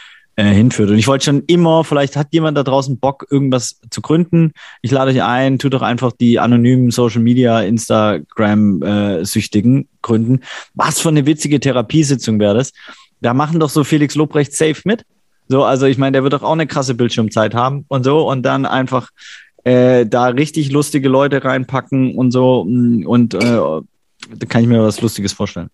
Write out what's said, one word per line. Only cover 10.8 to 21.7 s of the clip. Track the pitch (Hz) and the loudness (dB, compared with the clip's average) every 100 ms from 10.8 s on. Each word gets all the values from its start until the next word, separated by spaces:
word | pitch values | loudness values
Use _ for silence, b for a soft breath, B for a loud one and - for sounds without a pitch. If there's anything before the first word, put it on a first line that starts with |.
| - - | -4 -2
für | 165 | 0
eine | 151 139 | 2 2
witzige | 160 143 143 | 0 0 -2
Therapiesitzung | 139 123 107 156 143 131 - 110 | 0 -2 0 0 0 -2 -2 0
wäre | 104 | 2
das. | 107 139 B B B B _ | 0 -2 B B B B _
Da | 120 | -2
machen | 127 151 165 | -2 -2 0
doch | 151 | 0
so | 156 | 0
Felix | 143 156 147 147 | 0 0 0 -2
Lobrecht | 151 151 143 | -2 -2 -2
safe | - 156 147 | -2 -2 -2
mit. | 185 226 - _ _ _ - | -4 -4 -6 _ _ _ -2
So, | 131 | 0
also | 117 131 135 | 2 2 2
ich | 131 | 2
meine, | 135 | 0
der | 135 | 0
wird | 135 | 0
doch | 143 | -2
auch | 104 | -2
eine | 160 151 | -2 -2
krasse | 147 131 | -4 -4
Bildschirmzeit | 120 120 - 110 113 107 | -2 -2 -2 -2 0 -2
haben | 113 127 143 - | 0 -2 -4 -6
und | 135 | -4
so | 127 151 135 | 0 0 0
und | 135 | -2
dann | 131 135 135 | -2 -2 -2
einfach, | 131 127 127 - B B B B _ | -2 -2 -4 -6 B B B B _
äh, | 123 123 127 127 | 0 2 4 4
da | 110 123 123 | 2 0 0
richtig | 120 151 165 143 | 0 -2 -2 -2
lustige | 143 143 151 135 | -2 -2 -2 0
Leute | 131 139 139 | 2 2 0
reinpacken | 131 131 123 | -2 -4 -4